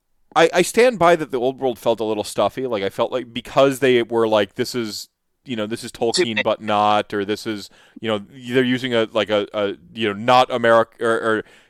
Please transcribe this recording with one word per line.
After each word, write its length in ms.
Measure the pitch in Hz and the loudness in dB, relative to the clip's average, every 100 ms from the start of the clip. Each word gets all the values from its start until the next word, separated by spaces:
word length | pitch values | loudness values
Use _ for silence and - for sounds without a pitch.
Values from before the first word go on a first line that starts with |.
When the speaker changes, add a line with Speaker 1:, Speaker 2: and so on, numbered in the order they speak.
| _ _ _ - | _ _ _ 2
Speaker 1:
I, 140 | 165 | 2
I 80 | 180 | 2
stand 360 | 180 - 247 220 | 0 2 2 4
by 180 | 170 170 | 2 2
that 160 | 147 | 0
the 80 | 131 | -2
old 200 | 127 131 | -2 -2
world 180 | 131 113 | -4 -2
felt 220 | 120 113 | -2 -2
a 40 | |
little 200 | 110 107 | -2 -4
stuffy. 420 | 101 - 101 - 131 | -4 -2 -2 -2 -6
Like, 160 | 110 | -4
I 60 | 98 | -4
felt 220 | - 117 | -2 -4
like 220 | 127 127 | -4 -8
because 460 | 117 - - 139 127 | -12 -2 2 4 4
they 220 | 135 123 | 2 2
were 260 | 113 117 113 | 2 0 2
like, 280 | 107 104 - | 2 0 -4
"This 180 | 120 127 | -6 -4
is, 340 | 113 98 - _ _ _ - | -6 -8 -16 _ _ _ -12
you 100 | 113 | -8
know, 120 | 107 | -6
this 160 | 113 | -8
is 80 | 120 | -12
Speaker 2:
Too 80 | - 117 | -4 -2
Speaker 1:
Tolkien, 300 | 110 117 107 | 0 -2 -2
Speaker 2:
big. 60 | |
Speaker 1:
but 180 | - - | -2 -2
not," 520 | 107 104 104 107 104 | -2 0 2 2 0
or 100 | 104 98 | -6 -4
this 200 | 107 117 | -6 -6
is, 240 | 107 92 - _ - | -10 -12 -20 _ -10
you 80 | 110 | -6
know, 80 | 107 | -6
they're 440 | 101 131 123 127 | -6 -16 -2 0
using 300 | 123 127 127 117 | 2 0 0 0
a, 120 | 110 | 0
like, 180 | 113 101 | 0 0
a, 180 | 107 101 | 0 -2
a, 220 | 107 101 87 - | -4 -4 -6 -14
you 140 | 110 110 | -6 -4
know, 20 | 101 | -2
not 300 | 120 127 127 | 2 4 4
America, 520 | 127 117 113 113 - 117 | 2 4 4 2 -2 -2
or, 80 | |
or 300 | 113 113 110 - - | 0 0 -2 -6 -16